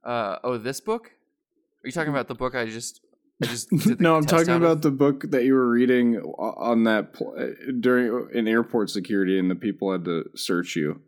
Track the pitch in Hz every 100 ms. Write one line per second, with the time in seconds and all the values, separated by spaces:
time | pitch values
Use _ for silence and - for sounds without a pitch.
0 | - 120 104 - 123 120 113 139 - 226
1 | 233 _ _ _ _ _ _ _ - 165
2 | 156 139 120 123 127 127 113 110 113 -
3 | _ _ _ _ 120 120 - 160 208 240
4 | 165 160 151 165 165 170 170 160 151 135
5 | 143 139 - 131 123 135 123 120 123 123
6 | 120 113 78 - 107 - 98 117 113 107
7 | - - - - 64 - 131 127 123 123
8 | 120 120 - 117 110 113 117 120 101 104
9 | 92 101 92 95 92 92 107 98 98 92
10 | 87 82 - - - 87 87 85 76 85